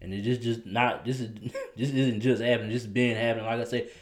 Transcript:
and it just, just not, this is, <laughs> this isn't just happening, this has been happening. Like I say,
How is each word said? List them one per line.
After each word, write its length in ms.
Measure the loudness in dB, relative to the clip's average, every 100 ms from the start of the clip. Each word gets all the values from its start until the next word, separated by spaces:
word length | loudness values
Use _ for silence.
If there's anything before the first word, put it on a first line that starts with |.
and 120 | -8
it 80 | -4
just, 200 | 0 0
just 240 | 0 -4 -2
not, 400 | 0 2 0 -4
this 140 | -4
is, 120 | -6
<laughs> 420 | -8 -10 -10 -10 -4
this 120 | 0
isn't 320 | 2 2 2
just 200 | 2 4
happening, 300 | 4 2 2
this 120 | -4
has 80 | -2
been 240 | 2 2 4
happening. 300 | 0 0 0
Like 140 | -2
I 20 | -2
say, 240 | -2 -4 -10